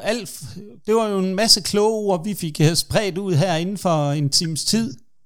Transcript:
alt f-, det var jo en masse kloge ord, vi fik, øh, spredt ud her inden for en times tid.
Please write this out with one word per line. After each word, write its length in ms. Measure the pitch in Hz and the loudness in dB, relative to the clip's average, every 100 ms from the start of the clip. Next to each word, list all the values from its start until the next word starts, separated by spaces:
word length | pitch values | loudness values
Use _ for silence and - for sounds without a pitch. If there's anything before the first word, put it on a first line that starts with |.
alt 260 | 143 233 196 | -2 -4 -4
f-, 520 | - 131 - 208 - - | -12 -14 -14 -16 -8 0
det 100 | 220 | 2
var 120 | 220 | 2
jo 100 | 196 | 0
en 160 | 185 185 | 0 2
masse 260 | 220 - | 2 2
kloge 320 | 170 208 208 220 208 | 2 2 2 2 0
ord, 100 | 180 | 0
vi 100 | 185 | -2
fik, 280 | 196 165 151 | -4 -4 2
øh, 140 | 156 170 | 4 4
spredt 420 | - 165 208 170 | 0 0 0 -2
ud 160 | 202 156 | 0 2
her 200 | 185 160 | 2 0
inden 220 | 175 202 | -2 -2
for 340 | 185 160 143 | 0 0 0
en 180 | 147 143 | 0 0
times 360 | - 160 151 - | 0 -2 -4 -2
tid. 280 | 214 226 - - - | 0 -2 -6 -20 -20